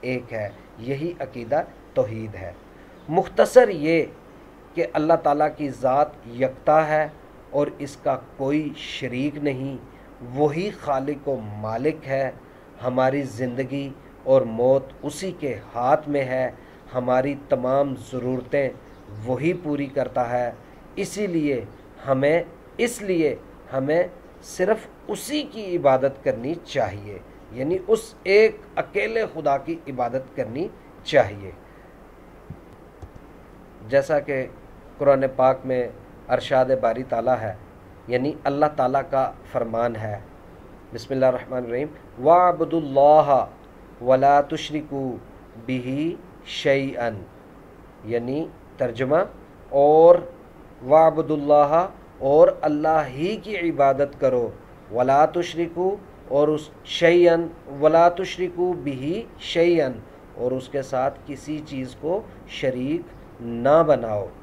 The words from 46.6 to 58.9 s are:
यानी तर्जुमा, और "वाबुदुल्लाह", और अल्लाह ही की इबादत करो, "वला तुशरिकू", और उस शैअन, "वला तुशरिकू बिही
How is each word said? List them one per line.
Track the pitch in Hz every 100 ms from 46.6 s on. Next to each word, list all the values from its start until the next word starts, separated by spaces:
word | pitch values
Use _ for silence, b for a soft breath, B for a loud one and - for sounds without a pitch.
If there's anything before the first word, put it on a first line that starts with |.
| 147 139 135 131 117 107 - - - - - - - - 107
यानी | 117 120 139 165 - - -
तर्जुमा, | - - 131 156 202 - - - -
और | 139 143 156 170 175 - - - - - -
"वाबुदुल्लाह", | 123 151 160 151 143 151 143 147 143 160 185 - - - 135
और | 147 175 -
अल्लाह | 151 147 156 160 143
ही | 127 170 214
की | 170 208 170
इबादत | 147 139 135 143 -
करो, | 135 123 120 - - - -
"वला | 110 127 135 156
तुशरिकू", | 175 175 160 170 165 185 202 - - -
और | 135 151
उस | 151 151 - -
शैअन, | - 170 175 175 165 165 - - 139
"वला | 151 165 170
तुशरिकू | 175 185 - 180 175 180
बिही | 165 139